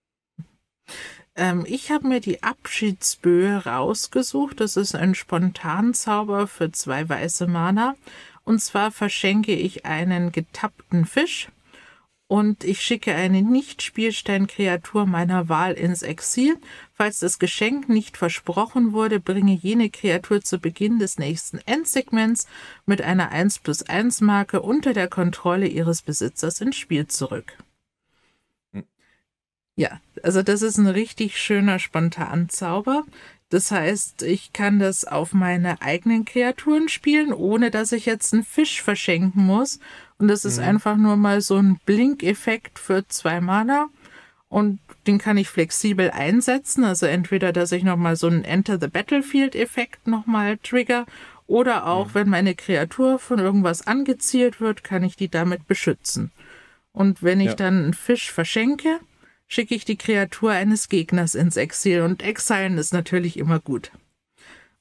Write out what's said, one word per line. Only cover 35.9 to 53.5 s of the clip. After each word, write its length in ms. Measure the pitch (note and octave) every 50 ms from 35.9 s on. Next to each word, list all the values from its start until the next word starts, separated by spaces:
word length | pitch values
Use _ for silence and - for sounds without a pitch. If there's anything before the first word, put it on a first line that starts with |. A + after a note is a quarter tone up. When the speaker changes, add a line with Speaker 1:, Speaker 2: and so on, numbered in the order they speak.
| D#3 F3 - A3+ A3+ A3+ A3
Speaker 1:
Kreaturen 640 | - - B3 B3 B3 B3+ - - D4+ D4+ D#4 D#4+ D#4
spielen, 440 | - - - D4 D4 D4+ D4+ D4 A3
ohne 380 | - F3+ F#3+ G#3+ A3 A#3+ A#3
dass 220 | A3+ G#3+ A3 A3 A#3+
ich 140 | A3+ -
jetzt 260 | A#3+ A3+ A3 - - -
einen 120 | A3 G#3+
Fisch 380 | - - - D4+ - - - -
verschenken 600 | - G3+ G3 - - F3 E3 F#3 F#3+ F#3 G3+ F#3+
muss. 360 | F#3+ F#3+ A3 C4+ - - - - - - - - - _ -
Und 100 | G3 G#3
das 160 | G#3 G3+ -
ist 140 | C3+ A#2+ A#2+
Speaker 2:
Mhm. 20 |
Speaker 1:
einfach 360 | B2 F3 G#3 G#3+ - G#3+ G#3
nur 200 | G#3 G#3+ G#3+ G#3
mal 240 | G#3 G#3 G3+ G3+ G#3
so 160 | G3+ - G3
ein 240 | G3 G3+ G3 F#3+ - -
Blinkeffekt 920 | - G3+ G#3+ B3 C#4 C#4+ C#4 - F3+ G#3 - - A#3+ A3 A3+ - - - -
für 300 | - - F#3+ F#3+ G3 -
zwei 320 | - - - E3 E3 F3
Mana. 480 | F3 F3+ F#3+ G#3 A3+ A#3+ C#4 C#4+ D4+ D4+ _ _ - - - - - _ _ _ _ -
Und 320 | - G3+ G#3 G#3 G3 G3+ _ _ - _ -
den 120 | G#3 G3+ G#3
kann 180 | - G#3+ G#3
ich 120 | G3+ G3 -
flexibel 640 | - F3+ D#3+ E3 - - - G#3+ G3+ F#3+ F#3 F3
einsetzen. 720 | - - C#3 D#3 G#3 B3 A#3 - B3 C4+ - - - C#4 B3
Also 220 | G#3 F3+ - F3+
entweder, 460 | D#3 D3+ F3+ E3+ - G3 F#3+ F#3 F3+ E3+
dass 200 | F3 F3 F3 F3+
ich 120 | F3+ F#3
nochmal 320 | F#3 F3+ E3+ F3 E3 E3
so 100 | E3 -
einen 180 | E3+ E3+ D#3+ -
Enter 340 | - D#3+ F#3+ G3 - G3+ F3
the 80 | D3+ -
Battlefield-Effekt 1200 | - F3 G#3 - D4 C#4+ C#4 C#4 - C#4 C4+ C4 - - A3+ A3+ - B3 A#3+ - - - -
nochmal 520 | A3+ A3+ A3 G#3+ A#3 A3 G#3+ G#3 G3+ G#3+ G#3+
trigger. 480 | - - B3 B3 A#3+ B3 B3 A#3+ A#3+ - - - - - - - _
Oder 400 | - G3+ A#3 B3 B3 A#3 C#3+ B2
auch, 240 | E3 F3 F#3 G3 G3+
Speaker 2:
Mhm. 40 | -
Speaker 1:
wenn 140 | G3+ G#3 G3+
meine 260 | F#3+ F3 F#3+ F#3+ F3+
Kreatur 640 | - - - F#3 D3 D#3 E3 - - C4 C4 C4 B3+
von 200 | - - B3 G#3+
irgendwas 480 | F#3 F#3+